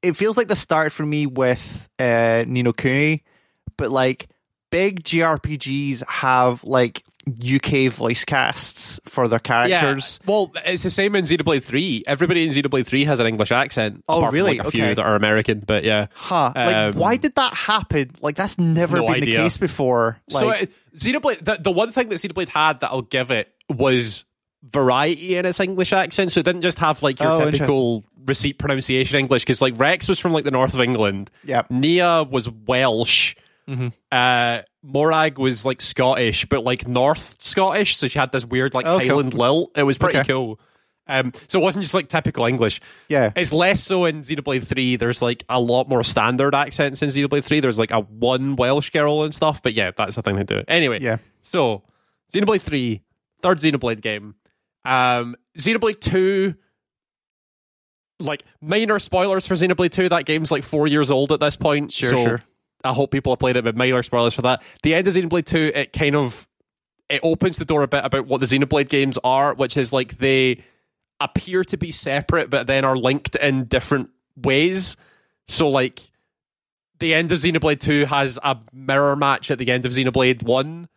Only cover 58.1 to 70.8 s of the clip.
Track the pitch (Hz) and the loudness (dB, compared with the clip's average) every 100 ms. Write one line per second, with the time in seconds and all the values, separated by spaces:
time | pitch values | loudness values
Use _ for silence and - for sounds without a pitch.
58.1 | _ 156 147 - _ 151 202 220 208 - | _ -6 -6 -10 _ -2 0 2 0 0
59.1 | 185 196 190 - 185 180 175 180 185 180 | 0 2 0 0 0 2 2 0 2 2
60.1 | 170 143 160 156 151 120 156 156 143 135 | 2 0 -2 0 -2 -2 0 2 2 2
61.1 | 135 139 151 147 - 160 147 147 - 131 | 2 2 2 0 0 0 0 -2 -2 0
62.1 | 127 117 117 - _ _ _ 160 135 139 | 2 2 -2 -8 _ _ _ -4 -2 0
63.1 | 139 135 127 131 123 117 113 127 127 117 | 0 0 0 2 2 0 0 0 0 0
64.1 | 120 117 - 123 127 - - 151 160 190 | 0 0 0 0 -2 -4 -4 0 2 2
65.1 | 185 175 175 156 165 156 143 131 - 151 | 0 2 -2 0 0 0 0 -4 -2 0
66.1 | 143 131 - - _ _ _ _ _ _ | 2 -2 -6 -18 _ _ _ _ _ _
67.1 | 143 165 160 185 170 160 156 139 139 135 | -2 0 0 0 -2 -2 0 2 0 0
68.1 | 139 127 135 131 135 139 151 139 143 139 | -4 -2 -2 0 0 2 0 0 0 0
69.1 | 127 127 135 143 127 135 147 120 135 123 | 0 0 2 0 0 -2 -2 -2 -2 -4
70.1 | - 135 135 131 120 - _ | -2 0 2 2 -2 -10 _